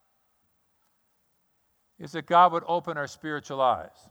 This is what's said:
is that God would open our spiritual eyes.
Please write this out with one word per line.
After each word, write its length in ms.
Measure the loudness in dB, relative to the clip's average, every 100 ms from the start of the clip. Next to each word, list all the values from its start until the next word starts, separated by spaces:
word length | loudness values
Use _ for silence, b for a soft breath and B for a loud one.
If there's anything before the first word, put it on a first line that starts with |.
| _ _ _ _ _ _ _ _ _ _ _ _ _ _ _ _ _ _ _ -20
is 140 | -12
that 140 | -10 2
God 260 | 6 6
would 120 | 4 -4
open 300 | -4 -4 -8
our 100 | -8
spiritual 540 | -10 -10 -10 -8 -2
eyes. 480 | 0 0 -4 -18 -20